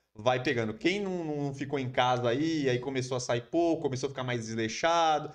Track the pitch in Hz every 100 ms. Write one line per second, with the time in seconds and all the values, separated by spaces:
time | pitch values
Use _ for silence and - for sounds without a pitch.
0 | _ - 107 127 147 120 110 107 170 196
1 | 196 180 160 147 143 139 139 143 127 127
2 | 123 127 120 120 160 160 135 123 127 131
3 | 127 131 123 120 120 165 170 160 - 127
4 | 139 135 127 120 110 113 113 110 165 170
5 | 160 151 147